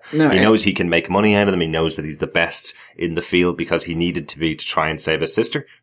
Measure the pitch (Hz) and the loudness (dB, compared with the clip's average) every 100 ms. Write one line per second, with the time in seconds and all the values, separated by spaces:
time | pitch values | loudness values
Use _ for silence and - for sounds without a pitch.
0 | - 151 151 95 104 110 101 90 87 82 | -6 0 2 4 4 4 2 0 0 0
1 | - 92 107 101 101 92 80 80 80 78 | 2 2 4 4 4 2 0 0 -2 -2
2 | 76 73 82 85 82 - - - - - | -8 -6 -2 0 0 -2 -8 -12 -18 -6
3 | 85 82 - 87 87 82 82 85 85 82 | -4 -4 0 2 2 0 -2 -2 -2 -2
4 | 87 80 73 71 82 76 - - 78 78 | -2 -2 -8 -4 -4 -4 -4 -2 -2 -2
5 | - - 80 - 117 151 - _ | -2 -2 -2 -2 -2 -4 -8 _